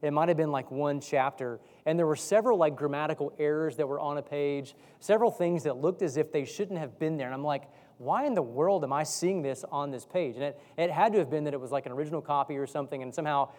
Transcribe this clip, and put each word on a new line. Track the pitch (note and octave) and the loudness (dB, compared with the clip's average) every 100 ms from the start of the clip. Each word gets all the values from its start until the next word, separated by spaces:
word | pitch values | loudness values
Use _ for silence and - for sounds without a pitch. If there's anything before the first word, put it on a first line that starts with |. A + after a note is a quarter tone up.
it | D3 | -2
might | D3 E3+ | 2 4
have | E3 | 4
been, | D#3 | 2
like, | C#3+ B2+ | 0 -4
one | C3+ D3 C#3+ | -2 0 -2
chapter, | C3 C#3+ C3 - B2+ A#2 - - | 0 0 0 -2 -6 -8 -12 -8
and | - E3 | 0 2
there | E3 | 2
were | D3 | 0
several, | - G3+ A3 G#3+ | 2 4 6 4
like, | D#3 | 4
grammatical | C#3 D3 C#3+ D#3 D#3 C#3+ - | 2 -2 0 -2 -2 -4 0
errors | D3+ D3+ D#3+ D3+ | 0 2 0 0
that | D3 | -2
were | C#3+ | -2
on | D3 D3 | -4 -4
a | |
page, | C3+ C#3+ C#3+ C#3+ C3+ - - - | -4 -2 0 0 -4 -12 -20 -6
several | - G#3+ A#3 | 2 4 4
things | - F3 F3 | 2 2 2
that | D3 B2 | 0 0
looked | D3+ F#3 | 0 0
as | F3 C3 | 0 0
if | D3+ | 0
they | D#3 C3 | -2 -4
shouldn't | - G3 F#3 | -4 -4 -4
have | D3 A2+ | -8 -4
been | D#3 D#3+ | -2 -2
there. | B2+ | -4
And | |
I'm | C3 | -4
like, | D3 C#3 - - - - | -2 -4 -6 -20 -20 -8
"Why | B2 G3 | -2 0
in | C#4+ | 0
the | G3+ | 0
world | B2+ A#2+ E3+ G3 | 0 2 2 2
am | C#3+ | 2
I | C#3 | 0
seeing | D3+ - F3 F#3+ | -2 0 0 0
this | C#3 C3 - | -2 -4 -6
on | C#3+ C#3+ | -4 -4
this | C3 - | -6 -6
page?" | F#3 D#3 A2+ | -2 -2 -2
And | |
it, | C#3+ C3+ - - | -6 -6 -10 -2
it | E3+ | 0
had | D#3 G#3+ | 4 4
to | G#3 | 4
have | D3+ | 2
been | D3+ | 0
that | D3+ | -2
it | C#3 | -4
was, | B2 | -4
like, | C#3 | -4
an | B2+ | -4
original | B2+ D3+ D#3+ | -6 -4 -4
copy | C#3+ C#3+ C3+ C#3+ | -2 0 0 -2
or | C#3 | -4
something, | D3+ C#3 C#3 | -4 -6 -6
and | B2+ | -8
somehow | - D3+ C#3+ C3+ | -6 -2 0 0